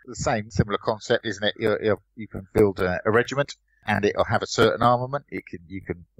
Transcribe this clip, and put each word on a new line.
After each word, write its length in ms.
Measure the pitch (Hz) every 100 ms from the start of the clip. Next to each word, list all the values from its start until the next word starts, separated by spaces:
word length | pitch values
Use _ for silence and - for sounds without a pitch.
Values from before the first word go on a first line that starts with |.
| -
The 100 | 113
same 340 | 151 113 110
similar 260 | - 104 98
concept, 480 | - 110 - 113 113
isn't 180 | 98
it? 120 | 104 -
You're, 260 | 110 104
you're, 180 | 107 98 _ -
you 120 | 104
can 180 | 98 95
build 260 | 110 104 95
a, 220 | 92 87 110
a 60 |
regiment, 440 | 113 120 131 - - _ _ -
and 180 | 101 104
it'll 180 | - 92
have 160 | 110
a 40 | 95
certain 340 | - 113 -
armament. 420 | 120 123 127 139 -
It 160 | 98 -
can, 120 | 92 85
you 140 | 95
can 240 | - 87 - _